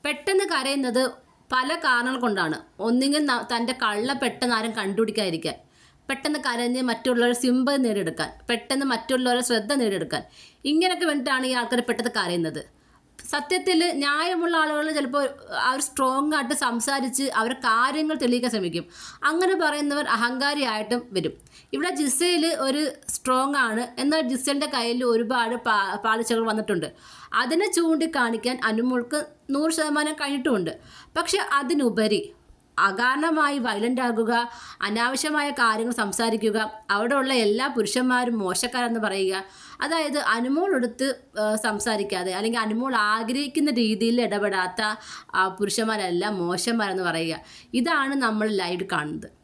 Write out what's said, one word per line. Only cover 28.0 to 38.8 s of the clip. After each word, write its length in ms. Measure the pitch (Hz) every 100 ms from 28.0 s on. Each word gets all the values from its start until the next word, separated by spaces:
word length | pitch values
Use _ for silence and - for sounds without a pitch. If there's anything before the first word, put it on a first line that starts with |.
| 320 285 233 226 240 254
അനുമോൾക്ക് 640 | 220 220 254 247 240 302 294 - -
നൂറ് 220 | 277 311
ശതമാനം 400 | 320 302 294 302
കഴിഞ്ഞിട്ടുമുണ്ട്. 600 | 302 285 285 269 220 165 - - - - 320
പക്ഷെ 220 | 349 392 -
അതിനുപരി 680 | 277 262 294 247 208 214 196 - - _ - _ -
അകാരണമായി 800 | 196 190 247 277 330 311 294 285
വയലന്റ് 420 | 233 202 233 254
ആകുക, 320 | 247 226 226 233 240 - - -
അനാവശ്യമായ 680 | 202 220 240 269 302 302 285
കാര്യങ്ങൾ 420 | 277 233 220 233
സംസാരിക്കുക, 800 | 240 202 180 226 214 214 214 214 - -
അവിടെയുള്ള 440 | 202 240 277 262
എല്ലാ 320 | 254 208 214 269
പുരുഷന്മാരും 720 | 247 202 247 254 247 247 233
മോശക്കാരെന്ന് 600 | 185 180 247 247